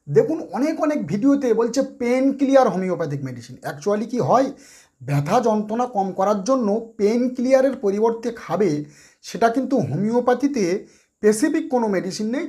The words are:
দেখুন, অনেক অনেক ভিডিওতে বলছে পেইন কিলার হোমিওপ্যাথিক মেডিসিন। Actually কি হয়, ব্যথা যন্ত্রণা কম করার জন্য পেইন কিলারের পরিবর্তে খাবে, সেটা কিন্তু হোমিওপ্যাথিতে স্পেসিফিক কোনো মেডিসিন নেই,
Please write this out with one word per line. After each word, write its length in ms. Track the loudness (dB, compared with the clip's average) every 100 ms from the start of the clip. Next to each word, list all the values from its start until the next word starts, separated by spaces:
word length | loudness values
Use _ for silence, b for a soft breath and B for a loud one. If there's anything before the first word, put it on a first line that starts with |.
| 0
দেখুন, 300 | 2 2 -2 -6 -4
অনেক 180 | -2 0
অনেক 140 | -2 -2 -4
ভিডিওতে 380 | 0 2 2 2 0
বলছে 200 | 0 0 -4 -4
পেইন 240 | -2 2 2 0
কিলার 300 | 4 6 4
হোমিওপ্যাথিক 460 | 2 -4 -4 -4 -4 -8
মেডিসিন। 260 | -10 -14 -12 -10
Actually 360 | -6 -2 -2 -2
কি 60 | -2 2
হয়, 180 | 2 2 -4 B B B _
ব্যথা 360 | -4 -2 2 2 2
যন্ত্রণা 400 | 0 -2 -4 -4 -2
কম 120 | -4 0
করার 200 | 0 0 0
জন্য 200 | 0 2 -2 -4 -2
পেইন 240 | 0 2 0
কিলারের 400 | -2 2 4 4 0
পরিবর্তে 440 | -2 2 0 0 -6 -8
খাবে, 280 | -6 0 2 0 -6 B B B -12
সেটা 200 | 0 2 2
কিন্তু 180 | 0 -2 0
হোমিওপ্যাথিতে 760 | -2 0 0 2 2 0 0 0 -2 -6 b b 0
স্পেসিফিক 420 | 2 2 2 0 0
কোনো 120 | 0 0
মেডিসিন 320 | 0 -2 -6 -4
নেই, 100 | -4